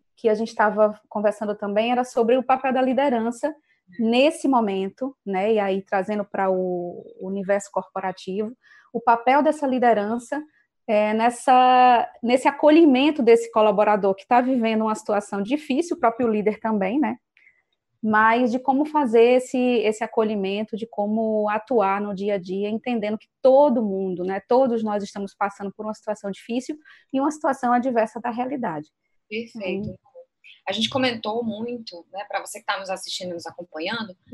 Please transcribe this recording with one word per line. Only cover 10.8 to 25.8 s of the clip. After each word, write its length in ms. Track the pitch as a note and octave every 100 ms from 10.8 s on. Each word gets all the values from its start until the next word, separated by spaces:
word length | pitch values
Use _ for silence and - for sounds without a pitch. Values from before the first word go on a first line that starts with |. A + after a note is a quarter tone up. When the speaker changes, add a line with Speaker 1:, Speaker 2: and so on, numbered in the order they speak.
| -
Speaker 1:
é, 260 | G#3 G#3+
nessa, 960 | A3 A#3 A#3+ - B3+ B3+ B3+ B3+ A#3+ - -
nesse 260 | A#3+ B3+ D4
acolhimento 720 | C#4+ D4+ D#4 E4 B3+ D4 D4+
desse 300 | A3 A#3 A#3
colaborador 640 | A3+ G#3+ G3+ G#3 G#3 G3 F#3+
que 120 | -
tá 140 | B3
vivendo 400 | B3+ C4 A3+ A3
uma 140 | A3 A3
situação 440 | - G#3 G#3 G3+
difícil, 560 | G3+ D4 - C4 F4 -
o 40 |
próprio 280 | A3+ A3+ A#3
líder 320 | G#3+ G#3 G#3
também, 400 | A3 G#3+ F#3+ C4
né? 180 | B3 - _ _ _ _ _ _ _ _
Mas 500 | G#3+ G#3+ A3 A#3 B3
de 60 | B3+
como 280 | B3+ C4 D4+
fazer 380 | D4+ C4 A3+ A#3 B3+
esse, 220 | B3+ B3+
esse 460 | B3 A#3+ G#3 G#3+
acolhimento, 720 | A3+ - A3 G#3+ F#3+ G3+ A3 G#3
de 120 | A3
como 600 | - G#3 A3 A3 G#3+ G#3
atuar 540 | G#3+ A3 A#3+ G3 G3+
no 140 | G#3 F#3+
dia 200 | G3+ G3+
a 20 |
dia, 300 | F3+ F#3+ G#3
entendendo 500 | G#3+ B3+ A#3+ G#3 G#3+
que 80 | - _
todo 440 | C4 C4 D4 B3
mundo, 400 | G#3+ F#3+ F#3+ F3
né, 180 | F3+ G3 -
todos 360 | B3+ C4+ A#3
nós 200 | A3 G#3
estamos 320 | G3+ G3+ G3 _
passando 360 | G3+ - G3
por 140 | -